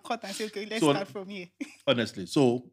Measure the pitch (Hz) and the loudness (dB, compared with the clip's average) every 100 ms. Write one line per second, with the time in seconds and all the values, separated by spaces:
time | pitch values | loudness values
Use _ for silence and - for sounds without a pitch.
0 | - 233 196 196 214 202 208 220 160 - | -6 -6 -6 -8 -8 -8 -6 0 2 2
1 | - 202 190 202 175 - 277 - - 120 | -2 -10 -12 -12 -14 -14 -14 -2 2 2
2 | 110 - 90 156 131 120 - | 0 -4 -2 4 4 4 -2